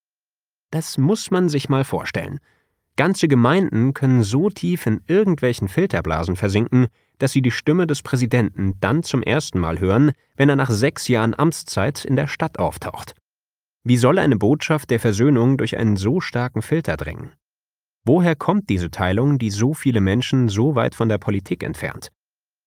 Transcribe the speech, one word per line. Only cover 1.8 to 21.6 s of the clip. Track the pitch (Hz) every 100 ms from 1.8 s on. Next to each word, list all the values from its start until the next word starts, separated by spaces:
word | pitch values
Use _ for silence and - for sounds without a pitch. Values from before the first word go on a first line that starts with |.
vorstellen. | 131 82 - - - 143 - _ _ _ _ -
Ganze | 165 190 165
Gemeinden | 127 120 185 185 110 131
können | 139 131 127
so | 101 131 202
tief | - 175 175 117
in | 107 -
irgendwelchen | 190 202 156 127 120 98
Filterblasen | - 196 87 82 80 85 90
versinken, | 104 104 117 127 120 - _ _
dass | 135
sie | 143
die | 127
Stimme | - - 175 165
des | 139
Präsidenten | - 127 117 123 104 - 95 95
dann | 95 151
zum | - 131
ersten | - 139 - 92
Mal | 82 82
hören, | 95 110 147 - _ -
wenn | 143
er | 139
nach | 131
sechs | 104 139 - -
Jahren | 117 113 -
Amtszeit | 160 - - - 113 -
in | - 135
der | 143
Stadt | - 160 -
auftaucht. | 80 - - - - - _ _ _ _ _ _
Wie | 120 123
soll | 123 190
eine | 151 104
Botschaft | 104 151 - 156 -
der | 117
Versöhnung | 117 101 143 123 123 135
durch | 113 -
einen | 110 98
so | 101 175
starken | - 123 127 110
Filter | - 165 - 80
dringen? | - - - - _ _ _ _ _ _
Woher | - 175 175 151
kommt | - 202 -
diese | 90 85
Teilung, | - 90 101 139 139
die | 110
so | 101 127
viele | 160 135 113
Menschen | 95 117 - 131 117
so | 98 143
weit | 123 123
von | - 113
der | 104
Politik | - 101 - -